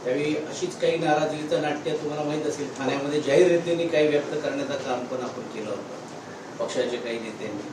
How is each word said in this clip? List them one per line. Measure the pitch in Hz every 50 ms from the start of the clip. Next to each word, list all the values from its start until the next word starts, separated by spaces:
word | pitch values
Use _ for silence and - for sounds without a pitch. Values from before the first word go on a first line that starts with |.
| 120
त्यावेळी | 123 131 143 147 151 151
अशीच | - 151 - - - 185 170 - -
काही | 175 165 165 160
नाराजगीचं | 156 156 151 156 151 147 147 151 151 151 175 151
नाट्य | 151 147 143 - - 160
तुम्हाला | 151 147 151 147 147 147 151
माहीत | 147 151 151 147
असेल, | 147 - - 143 131 - -
ठाण्यामध्ये | 135 127 139 139 139 143 151 151
जाहीर | - - 143 156 180 175
रीतीने | 170 170 170 170 170 165 165 -
काही | - 151 151 151
व्यक्त | 143 147 139 - 156 147 -
करण्याचं | 143 139 143 135 135 143
काम | - - 127 127 131 127
पण | 123 131 127 123
आपण | 120 - 131
केलं | 113 104 - - - 104
होतं | 101 90 - - - - - - - - - - - - - - - - -
पक्षाचे | - - 131 123 120 120 117
काही | 117 117 113 113
नेत्यांनी. | 113 110 107 - 117 107 104 101 104 101